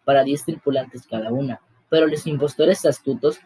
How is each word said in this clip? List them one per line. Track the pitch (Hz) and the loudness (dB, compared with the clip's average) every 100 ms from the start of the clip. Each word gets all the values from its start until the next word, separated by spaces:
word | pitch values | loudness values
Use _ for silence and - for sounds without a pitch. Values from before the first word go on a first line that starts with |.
para | - 139 | 2 2
diez | 135 143 | 4 0
tripulantes | - 160 143 135 123 123 - | -4 -6 -2 -2 -4 -12 -10
cada | 113 110 | -8 -4
una, | 123 139 113 _ _ - | -4 -4 -8 _ _ -2
pero | 160 156 | 2 2
los | 151 165 | 0 -4
impostores | 147 147 - 156 196 | -2 -2 2 2 4
astutos | 160 - - 123 147 - | 2 0 -2 0 -2 -2